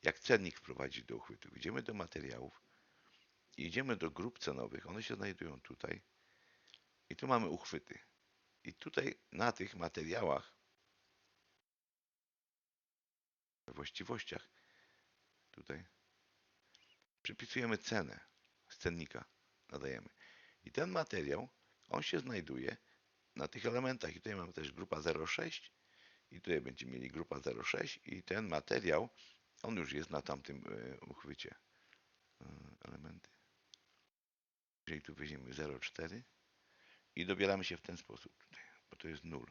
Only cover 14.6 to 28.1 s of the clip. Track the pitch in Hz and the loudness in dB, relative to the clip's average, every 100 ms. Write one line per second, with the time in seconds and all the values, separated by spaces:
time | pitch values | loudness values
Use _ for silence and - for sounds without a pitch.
14.6 | - - - - _ _ _ _ _ - | -20 -20 -20 -20 _ _ _ _ _ -18
15.6 | - 69 90 _ _ _ _ _ _ _ | -8 -8 -8 _ _ _ _ _ _ _
16.6 | _ - - - _ _ - 107 123 - | _ -20 -20 -20 _ _ -8 -6 -4 0
17.6 | 120 110 - 110 78 - - _ _ _ | 4 2 4 2 2 -4 -14 _ _ _
18.6 | _ - 90 85 76 - - _ _ _ | _ 0 2 2 -2 -6 -10 _ _ _
19.6 | _ 69 67 62 - - - - - - | _ -4 -2 -2 -6 -16 -20 -20 -20 -16
20.6 | - - 170 180 156 98 71 73 131 _ | -2 0 2 2 2 2 2 2 0 _
21.6 | _ _ - - - 170 131 110 76 65 | _ _ 0 0 4 2 2 -2 -2 -2
22.6 | 65 - _ - _ _ _ - 73 131 | -2 -4 _ -20 _ _ _ -4 -4 0
23.6 | 120 117 131 127 80 82 - 101 85 87 | 0 2 2 0 -2 -4 -4 -4 -4 -4
24.6 | 76 67 92 78 78 78 78 - 170 - | -6 -6 -2 0 2 2 2 0 0 -2
25.6 | - _ _ - - - _ 90 92 82 | -8 _ _ -20 -20 -20 _ -10 4 4
26.6 | 64 65 64 64 65 69 82 69 65 57 | 4 -6 -6 -4 -4 -4 -4 -2 0 0
27.6 | - - 151 - - | 2 2 0 -2 -6